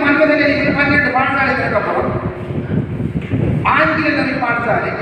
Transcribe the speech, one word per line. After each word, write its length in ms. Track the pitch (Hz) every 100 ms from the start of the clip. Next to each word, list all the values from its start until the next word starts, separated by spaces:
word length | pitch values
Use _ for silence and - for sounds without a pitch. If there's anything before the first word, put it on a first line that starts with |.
மன்மதனில் 500 | 285 294 302 302 285
இருந்து 220 | 254 254 277
பன்னிரண்டு 340 | 285 285 254 254
பாடசாலை 360 | 262 277 277 262
திறக்கப்படும். 560 | - 208 - 180 - - - - - - - - - - - - - - - - -
ஆங்கில 400 | 277 320 311 294 285
தமிழ் 240 | 262 254
பாடசாலை 480 | 240 233 220 - - -